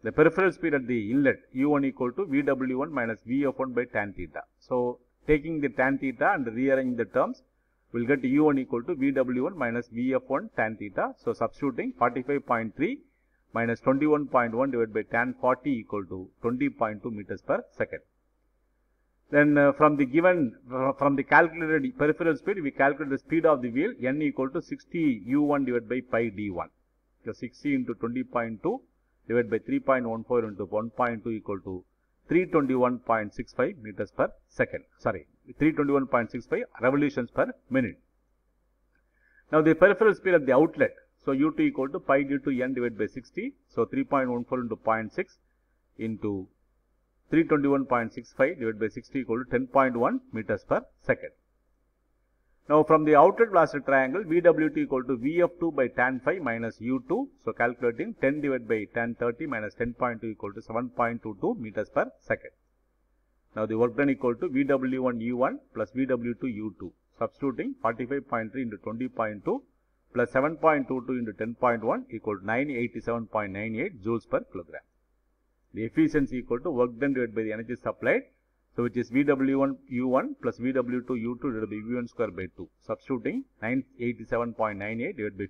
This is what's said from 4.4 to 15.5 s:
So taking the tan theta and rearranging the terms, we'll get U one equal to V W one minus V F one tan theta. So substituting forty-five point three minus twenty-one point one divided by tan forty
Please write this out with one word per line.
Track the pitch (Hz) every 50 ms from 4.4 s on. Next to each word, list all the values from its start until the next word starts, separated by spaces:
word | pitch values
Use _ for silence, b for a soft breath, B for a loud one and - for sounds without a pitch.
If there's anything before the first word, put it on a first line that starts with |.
| - _ _ _
So | _ _ 131 123 123 123 123 - _ _ _ _ _
taking | - 151 151 143 160 165 156
the | 143 131
tan | 117 - 127 131 139
theta | 135 139 135 123 113 147 180 202
and | 175 131
rearranging | 117 110 117 131 135 135 131 131 127 123
the | 117 113
terms, | 104 - 123 151 214 254 - _ _ _ _ _ _ _ _ _ _
we'll | - 117 120
get | 113 143 135 123
U | 127 131 143 151
one | 151 143
equal | 135 131 - - 120 120
to | - 180
V | 139 131 143
W | 135 135 131 123 123 120 127
one | 170 196
minus | 170 131 117 113 120 120
V | _ 110 117 123 131 131
F | 127 127
one | - 135 139 214 - _
tan | - 117 110 110
theta. | 98 104 101 - - 185 254 262 _ _
So | - 110
substituting | - 120 113 - - - 139 123 120 190 262 247
forty-five | - 117 123 123 123 123 - 143 139 -
point | - 123 113 113 110 -
three | - 143 208 269 302 _ _ _ _ _ _ _ _ _ _ -
minus | 113 117 117 117 -
twenty-one | - 131 131 139 151 151 151 147 147
point | 127 - 127 120 117 110
one | 117 135 139
divided | 127 120 113 110 104
by | 110 104
tan | - - 117 123 127 123 -
forty | - 123